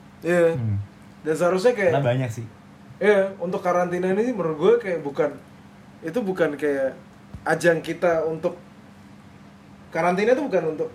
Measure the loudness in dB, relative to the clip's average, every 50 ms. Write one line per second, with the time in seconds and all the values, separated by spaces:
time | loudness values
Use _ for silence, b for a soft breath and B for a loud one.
0 | -20 -20 -18 -8 -2 0 2 4 4 2 2 0 -2 -2 -4 -4 -6 -8 -14 -20
1 | -20 -20 -20 -8 -4 -4 0 0 2 2 2 2 2 2 2 2 2 2 2 2
2 | 2 2 0 0 -2 -4 -6 -8 -12 -12 -16 -20 -20 -20 -20 -20 -20 -20 -8 0
3 | 2 4 4 4 2 0 -2 -6 -6 -4 -4 -2 -2 0 0 0 0 0 -2 -2
4 | 0 0 0 0 0 0 -2 -2 -2 -4 -2 2 4 4 4 4 2 -2 -4 -4
5 | -6 -4 -2 -2 -2 -2 -4 -8 -16 -20 -20 -20 -20 -20 -20 -20 -20 -20 -20 -14
6 | -12 -6 -4 -4 -4 -2 0 0 0 0 0 -2 -2 -2 0 0 -2 -2 -4 -8
7 | -14 -20 -20 -20 -20 -20 -18 -8 -2 -2 0 2 4 2 2 2 0 -6 -4 -2
8 | 0 2 2 2 0 -2 -4 -4 -4 -4 -6 -6 -12 -20 -20 -20 -20 -20 -20 -20
9 | -20 -20 -20 -20 -20 -20 -20 -20 -20 -20 -20 -20 -20 -20 -20 -20 -18 -8 -4 -2
10 | 0 0 2 2 2 2 2 2 0 0 -2 0 0 -2 -4 -4 -6 -8